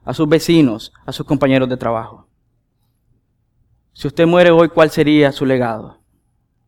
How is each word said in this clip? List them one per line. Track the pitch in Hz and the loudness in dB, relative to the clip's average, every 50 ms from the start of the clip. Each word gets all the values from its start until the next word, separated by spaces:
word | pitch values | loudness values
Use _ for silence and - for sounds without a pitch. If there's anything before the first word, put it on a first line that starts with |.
| _ | _
a | - 131 | -10 -4
sus | - 160 | -4 0
vecinos, | 147 160 151 - - 170 165 151 120 107 113 - - - _ _ | 0 0 0 0 2 2 2 2 2 0 -4 -10 -16 -20 _ _
a | - 131 | -16 -14
sus | - 147 | -14 -6
compañeros | - 151 135 147 135 131 131 131 123 | -6 -2 -2 0 0 2 0 0 -2
de | 127 | -4
trabajo? | 123 123 117 117 113 113 - 110 - _ _ _ _ _ _ _ _ _ _ _ _ _ _ _ _ _ _ _ _ _ _ _ _ _ _ _ _ _ _ _ _ _ _ _ | -6 -6 -6 -6 -6 -8 -10 -16 -20 _ _ _ _ _ _ _ _ _ _ _ _ _ _ _ _ _ _ _ _ _ _ _ _ _ _ _ _ _ _ _ _ _ _ _
Si | - - | -10 -10
usted | 143 - - 165 | -8 -2 0 0
muere | 165 175 180 175 175 | 2 4 4 4 4
hoy, | 165 165 170 156 | 4 4 2 2
¿cuál | - 165 160 151 | 0 -2 -2 -2
sería | - 165 151 147 151 151 147 139 135 | -2 -2 0 2 4 4 2 2 0
su | - 147 | -2 -2
legado? | 131 131 123 123 117 113 110 123 - - _ _ _ _ _ _ _ _ _ _ _ _ _ _ | -2 0 -2 -2 -4 -6 -8 -12 -16 -20 _ _ _ _ _ _ _ _ _ _ _ _ _ _